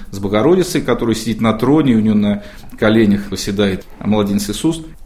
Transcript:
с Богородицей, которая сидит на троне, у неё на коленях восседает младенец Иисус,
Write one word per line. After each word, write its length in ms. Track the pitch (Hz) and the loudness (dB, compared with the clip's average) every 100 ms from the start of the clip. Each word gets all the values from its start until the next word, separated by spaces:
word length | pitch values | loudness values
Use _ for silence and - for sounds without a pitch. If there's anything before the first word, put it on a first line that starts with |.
| - | -12
с 80 | 98 | -8
Богородицей, 640 | 98 104 131 190 165 147 | -2 2 4 2 2 -2
которая 340 | 127 113 117 110 | -2 0 0 -2
сидит 240 | 120 107 | -2 0
на 140 | 113 | 0
троне, 420 | 110 127 151 139 110 | 0 2 4 4 2
у 40 | |
неё 160 | 110 104 | 4 2
на 280 | 104 101 - - - - | 2 -2 -6 -16 -16 0
коленях 540 | 110 110 107 101 98 | 2 4 4 2 -2
восседает 540 | 95 - 101 101 92 - - | -6 -4 0 0 -2 -8 -8
младенец 460 | 101 107 101 101 101 | -2 0 0 -2 -2
Иисус, 320 | 104 160 - - - | -2 -2 -2 -8 -18